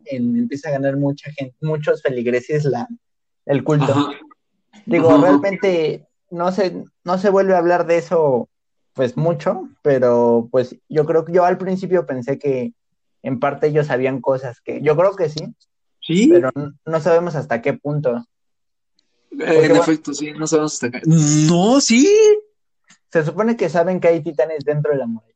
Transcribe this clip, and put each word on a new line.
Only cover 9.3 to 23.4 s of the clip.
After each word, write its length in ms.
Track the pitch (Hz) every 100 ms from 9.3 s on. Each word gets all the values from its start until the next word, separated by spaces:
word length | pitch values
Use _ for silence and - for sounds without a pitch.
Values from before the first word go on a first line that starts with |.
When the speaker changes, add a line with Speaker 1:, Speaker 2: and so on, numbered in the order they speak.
| 170 185 294 - _
Speaker 1:
pero, 640 | 151 135 123 120 120 117 117
pues, 240 | 131 123 - -
yo 200 | 151 151
creo 180 | 160 165
que 80 |
yo 120 | 175 180
al 120 | 185
principio 480 | 185 185 185 180 151
pensé 320 | 131 120 139
que 360 | 143 131 120 - _ _ _ _
en 160 | - 123
parte 280 | 143 139 151
ellos 200 | 151 147
sabían 340 | 127 131 131
cosas 400 | 120 131 131 117
que 200 | - -
yo 120 | 143 151
creo 200 | 190 196
que 140 | 156
sí, 100 | 151 190 - _ _ _ _
Speaker 2:
Sí. 300 | - 170 262
Speaker 1:
pero 200 | 349 - 139
n-, 180 | 147 - 156
no 140 | 160
sabemos 320 | 170 165 175
hasta 300 | 151 117 117
qué 100 | 139
punto. 440 | - 143 151 139 120
Speaker 2:
Eh, 60 | - _ _ _ _ _ _ _ _ _ _
Speaker 1:
Porque, 220 | 139 165 160
Speaker 2:
en 120 | 151
Speaker 1:
bueno, 120 | 160
Speaker 2:
efecto, 300 | 165 156 -
sí, 180 | 143 151
no 120 | 151 156
sabemos 280 | 156 151 -
hasta 120 | 120
acá. 140 | - 160
No, 760 | 165 147 151 156 175 202 277
sí. 260 | - 233 392 427 427 427 - _ _ _ _ _ _
Speaker 1:
se 140 | 170 156
supone 320 | 165